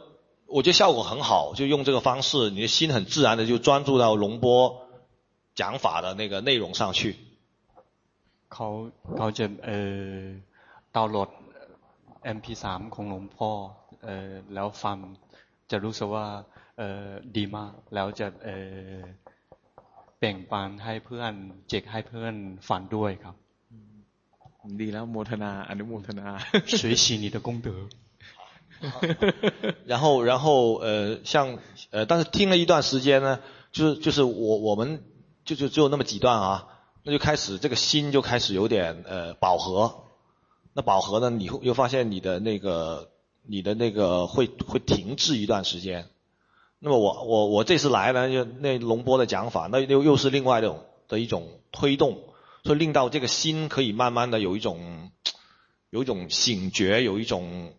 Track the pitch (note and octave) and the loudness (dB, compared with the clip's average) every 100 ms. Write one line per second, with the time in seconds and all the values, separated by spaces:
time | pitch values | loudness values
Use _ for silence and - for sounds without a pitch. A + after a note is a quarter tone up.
0 | - _ _ _ - C#3+ D3 F3 G3 B2 | -8 _ _ _ -4 2 4 6 6 4
1 | G2 A#2+ - F#2+ D2 C3 C#3 C#3+ C#3 B2+ | 0 -4 2 2 2 -2 0 2 2 2
2 | C3 C3 - C#3+ G#2+ G2 A2+ - D#3+ A#2+ | 2 0 0 0 0 0 -2 0 2 0
3 | F#2 D3+ B2 A2+ A2+ A#2+ D3 C#3 C#3 C3 | 0 2 4 4 2 2 4 4 4 4
4 | A#2 G#2+ G2+ A#2 B2 B2 B2+ - - - | 4 4 0 0 4 6 4 0 -16 -20
5 | _ _ _ _ _ - F#2+ B2+ F#2+ E2 | _ _ _ _ _ -6 -6 -2 -2 -2
6 | F2+ F#2+ G#2+ G2 B2+ B2 F2+ F#2 G2+ - | -4 -6 -6 -4 0 0 -2 -4 -2 -2
7 | A2 F2+ - _ _ _ _ _ _ _ | -2 -6 -14 _ _ _ _ _ _ _
8 | _ _ _ _ _ - A2 G#2+ A#2 - | _ _ _ _ _ -10 -8 -8 -12 -16
9 | - - A2 G#2+ G#2+ G2+ - G#2 G2 G2 | -10 -4 -2 -2 -4 -6 -8 -6 -4 -6
10 | G2 F#2+ F#2+ G2 F#2+ _ _ - _ A2+ | -8 -12 -12 -16 -20 _ _ -20 _ -2
11 | A2 G#2+ G2 - - - - - _ _ | 0 0 -4 -8 -20 -20 -20 -20 _ _
12 | _ - B2+ G#2+ A#2+ A2 G2+ F#2 G#2+ - | _ -14 -10 -10 -12 -10 -8 -8 -10 -12
13 | G#2 F#2+ G2 - A2 G#2 G2 G#2 _ - | -10 -10 -14 -8 -6 -6 -10 -18 _ -20
14 | A2 F#2+ G2 F#2+ G2+ G2 G2+ - G#2 G2 | -14 -12 -12 -16 -12 -8 -8 -6 -6 -8
15 | F#2+ F#2+ _ _ _ _ - G#2 G#2+ A2 | -12 -20 _ _ _ _ -8 -6 -4 -6
16 | G#2 G#2+ G#2 G2+ G2+ - - - G2+ G2 | -6 -6 -8 -10 -16 -20 -20 -12 -12 -10
17 | G2+ G2 B2 G#2 G2+ G#2 G#2 - _ G#2 | -14 -16 -8 -6 -4 -6 -12 -18 _ -6
18 | G2 G#2 G#2 - A2 F#2+ F#2+ F#2+ F#2+ F#2+ | -6 -6 -8 -8 -14 -12 -14 -16 -16 -16
19 | F#2 F#2+ _ _ _ - _ - - - | -18 -20 _ _ _ -20 _ -20 -20 -20
20 | - _ A2 F#2+ F2+ G#2 G2 G2+ A2+ A2 | -20 _ -4 -4 -8 -6 -6 -10 -10 -12
21 | - A#2+ A#2 G#2 F#2+ F#2+ - G#2 - A2 | -12 -10 -8 -10 -14 -18 -8 -8 -6 -10
22 | - A#2 A2+ G#2+ F#2+ F#2 - F#2 F#2 G#2+ | -10 -10 -10 -10 -12 -12 -6 -6 -4 -4
23 | G#2+ F#2 F2+ F#2 _ _ _ A2+ G#2 G#2 | -4 -6 -14 -20 _ _ _ -20 -20 -20
24 | G2+ _ _ _ - _ G#2+ G2+ G#2+ G#2 | _ _ _ _ -20 _ -14 -8 -6 -6
25 | A#2 A2 G#2+ G#2+ G#2 G2 F#2+ G2+ A2 A2 | -8 -8 -6 -6 -6 -8 -10 -10 -10 -12
26 | G2+ G2+ G2+ G2 - G#3 - A3+ A2+ B2 | -12 -12 -12 -12 -2 0 0 -2 0 2
27 | - A2 G#2 G#2+ A#2+ A#2 A#2 F#2+ G2 - | 2 0 -4 -6 -6 -8 -8 -10 -14 -18
28 | _ _ - - F2+ - _ - C#3+ B2+ | _ _ -20 -20 -20 -20 _ -14 -12 -6
29 | E3 D#3+ G3+ - G#3+ - G#3+ - B2 A#2+ | -4 0 0 2 -2 -2 -4 -6 -2 2
30 | D3+ C3+ A#2 B2+ D3+ C#3 A#2 A2+ A2 G#2+ | 4 4 4 4 6 6 6 2 0 0
31 | G#2 A2 - D3+ C3+ A#2 - - - G#2 | -2 -4 0 0 0 -4 -16 -20 -8 -2
32 | A2 E3+ D3+ - G3 F3+ E3 D#3+ - C3+ | 2 2 2 2 4 4 6 4 4 2
33 | C3 C3+ C3+ B2 - - _ - D#3 D3 | 4 4 4 -2 -6 -20 _ 0 2 2
34 | D#3 C#3+ B2+ G#2 A2 G#2+ G#2+ G#2 C3+ D#3 | 0 2 2 2 0 2 2 0 -2 -6
35 | - - _ _ - C#3+ C#3 D#3 C#3+ C#3+ | -12 -20 _ _ -8 -2 0 4 4 4
36 | G2+ G2+ B2 A2+ F#2+ G2 - - _ _ | -2 2 4 4 2 -2 -4 -20 _ _
37 | D3 D3 D3+ D3+ - F#3+ C#3+ A#2+ - D3+ | -2 0 2 0 -2 -4 -2 0 2 0
38 | D3 C#3 A2 A#2+ A2+ F#2+ G#2+ G#2+ E2 E2 | 2 2 2 0 0 0 2 2 0 -4
39 | F2 F#2 E2+ E2+ F#2 F2 F2+ F#2 A#2 - | -10 -8 -8 0 2 2 0 0 0 -2
40 | - _ _ _ _ _ _ C#3 A#2 F#2+ | -18 _ _ _ _ _ _ -4 2 2
41 | F#2 G#2+ B2 A#2 F#2 C3+ B2+ A#2+ B2 C3 | 2 0 0 -2 -4 -4 0 2 2 0
42 | A2+ F#2 F#2 F2+ A2 G2+ F#2+ E2 D#2+ D2+ | 0 -2 -4 -2 -2 -2 -2 -2 -2 -6
43 | D#2+ _ _ _ - G2+ F#2 A2 A#2 G#2 | -12 _ _ _ -10 -6 -4 0 0 2
44 | F#2 F2+ F2 - A#2+ - - A#2+ - G2+ | 2 2 2 2 0 -2 -4 -4 0 -2
45 | F#2 - - B2 G#2 G#2 F#2 F2+ F#2 F2 | -2 -4 0 0 0 0 -2 -6 -8 -8
46 | E2+ _ _ _ _ _ _ _ D3 B2+ | -12 _ _ _ _ _ _ _ 2 4
47 | G2+ - A#2 A2 G#2 G#2 A2+ E3+ C#3+ G#2+ | 4 0 0 2 4 4 4 4 4 4
48 | A2 B2+ C3 B2+ A#2 B2+ C#3+ B2+ A#2 A2+ | 4 2 2 0 -2 -4 -2 -2 0 0
49 | B2 C3 A#2 F#2+ A2+ F#2 E2 C3 C3+ C#3 | 2 4 4 0 -2 -4 -2 0 4 4
50 | D3+ C3+ C3+ C#3 B2+ A#2 G#2+ D#2 - _ | 6 4 4 2 2 2 2 -2 -12 _
51 | _ A2 A#2 F#2 E2 E2+ _ - C#3+ C#3 | _ -4 -2 -4 -6 -16 _ -2 2 4
52 | C#3+ G2 - - - - - D3+ D#3+ D3 | 2 2 -10 -20 -20 -6 0 2 4 2
53 | B2 C#3+ B2 - D#3+ D#3 D#3 C3+ A#2+ G#2+ | 2 0 -2 0 -2 -2 -2 0 0 2
54 | B2 A#2+ B2 A2+ F#2+ G#2 A2 E2+ E2+ E2 | 0 2 0 0 0 -2 -4 -6 -10 -14
55 | F#2 _ - - _ _ _ _ _ A2 | -16 _ -10 -10 _ _ _ _ _ -6
56 | C3 G2 F2 - B2+ G2+ F#2 - F#2+ A2 | -4 -4 -4 -2 0 -2 -2 0 2 4
57 | A#2 G2+ A2+ G2 F2 F2+ E2+ | 2 0 -2 -4 -6 -10 -12